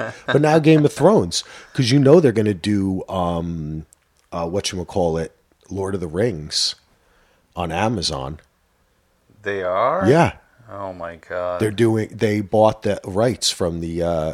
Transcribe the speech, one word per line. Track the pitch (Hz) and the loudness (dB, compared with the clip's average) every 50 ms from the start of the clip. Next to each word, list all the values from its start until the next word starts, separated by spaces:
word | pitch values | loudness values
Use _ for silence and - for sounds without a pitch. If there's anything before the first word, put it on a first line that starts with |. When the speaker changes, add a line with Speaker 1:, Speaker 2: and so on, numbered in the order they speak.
| 110 110 - - - | -10 -10 -12 -10 -4
Speaker 1:
But | - 123 143 | 0 2 2
now | 147 156 156 165 | 4 4 4 4
Game | 143 156 160 156 147 | 6 6 6 6 6
of | 147 - | 4 2
Thrones, | - 135 175 220 185 98 87 - - - - - - - - - | 4 4 6 6 4 2 0 -4 -8 -8 -10 -16 -20 -20 -8 -4
'cause | - 131 113 | -2 0 2
you | 131 147 | 4 4
know | 139 135 147 185 | 6 8 8 8
they're | 160 127 | 6 6
gonna | 101 110 107 107 101 | 4 2 0 0 0
do, | 85 - 104 104 101 98 98 95 92 - - | -2 -2 0 0 0 0 0 -2 -4 -6 -6
um, | 98 92 90 87 87 85 85 85 85 82 78 76 78 80 78 - _ _ _ _ _ _ _ _ | -4 -2 -2 -2 -2 -2 -4 -6 -6 -8 -8 -8 -8 -10 -12 -14 _ _ _ _ _ _ _ _
uh, | - 87 85 | -8 -8 -6
whatchamacallit, | 82 87 101 - - - 92 85 - - 101 87 85 80 80 80 - _ _ _ _ _ _ _ - | -4 -4 -4 -4 -6 -6 -8 -8 -4 -2 0 0 0 0 -2 -4 -6 _ _ _ _ _ _ _ -12
Lord | 95 98 95 95 98 | -8 -8 -6 -6 -6
of | 95 | -6
the | 87 | -6
Rings | 82 76 92 110 123 98 78 76 80 - - - - - _ _ _ _ _ _ _ _ _ _ _ _ _ _ _ - | -6 -2 -2 -2 -2 -2 -6 -10 -8 -6 -4 -4 -4 -6 _ _ _ _ _ _ _ _ _ _ _ _ _ _ _ -10
on | 87 87 82 | -8 -8 -6
Amazon. | 80 85 104 113 123 98 80 78 76 67 67 67 82 - _ _ _ _ _ _ _ _ _ _ _ _ _ _ _ _ _ _ _ _ | -4 -2 -2 -2 -2 -4 -4 -6 -6 -6 -8 -10 -12 -14 _ _ _ _ _ _ _ _ _ _ _ _ _ _ _ _ _ _ _ _
Speaker 2:
They | - 101 101 98 92 | -8 -6 -6 -4 -4
are? | 90 90 95 113 131 156 185 190 | -2 -2 0 0 0 0 0 2
Speaker 1:
Yeah. | 107 139 170 165 101 - - _ _ _ _ _ 110 | 2 4 4 4 2 0 -6 _ _ _ _ _ -18
Speaker 2:
Oh | 101 101 101 95 92 | -14 -12 -12 -12 -12
my | 90 85 85 85 | -10 -12 -12 -14
God. | 80 _ - 87 90 90 90 90 87 | -14 _ -10 -8 -6 -6 -4 -4 -4
Speaker 1:
They're | 85 107 | -4 -2
doing, | 101 98 117 113 113 110 107 - | 0 2 2 2 2 0 -2 -4
they | - 104 113 107 104 104 | -6 -4 -2 -2 -2 -2
bought | 104 95 - 107 110 110 107 - - | -2 0 2 4 4 4 4 0 -2
the | 107 98 - - | -4 -4 -4 -6
rights | 101 92 98 113 127 104 - - - | -6 -2 0 0 0 0 -2 -4 -4
from | - - 98 87 85 85 | -4 -2 -2 -4 -2 -4
the, | 85 85 82 85 | -6 -6 -4 -2
uh, | 85 85 85 80 78 80 | -2 -2 -2 -2 -2 -4